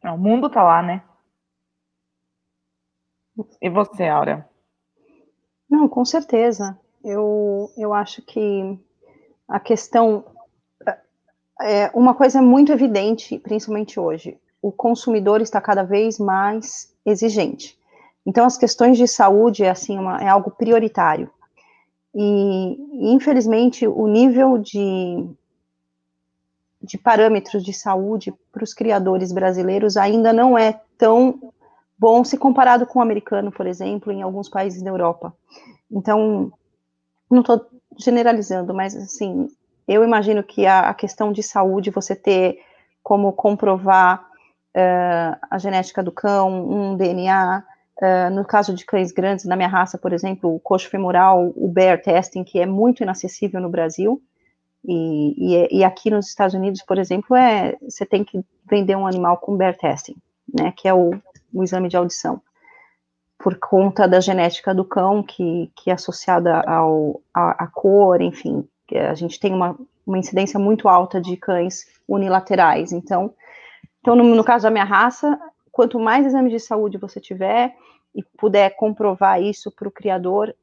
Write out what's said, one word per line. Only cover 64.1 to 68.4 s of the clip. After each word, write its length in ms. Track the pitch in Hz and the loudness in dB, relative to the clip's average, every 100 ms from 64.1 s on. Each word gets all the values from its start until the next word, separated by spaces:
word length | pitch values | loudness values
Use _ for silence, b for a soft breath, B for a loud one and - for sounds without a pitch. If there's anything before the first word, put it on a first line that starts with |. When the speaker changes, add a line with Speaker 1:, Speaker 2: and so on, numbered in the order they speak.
| 185 | 4
Speaker 2:
genética 540 | 185 185 175 - - | 2 0 -2 -2 -4
do 100 | 190 | -4
cão, 400 | 190 - 190 208 | -2 -2 0 -2
que, 480 | 202 - 175 170 165 | -4 -6 -6 -4 -8
que 160 | _ - | _ -6
é 40 | |
associada 640 | 180 - - - 175 170 165 | -6 -6 -10 -2 0 2 0
ao, 600 | - 165 160 156 151 - _ | 0 0 0 0 -2 -6 _
a, 300 | - 175 - | -2 -2 -2
a 40 | 170 | -8
cor, 540 | - 196 202 196 180 | -2 2 4 4 4
enfim, 460 | 175 180 | 0 -6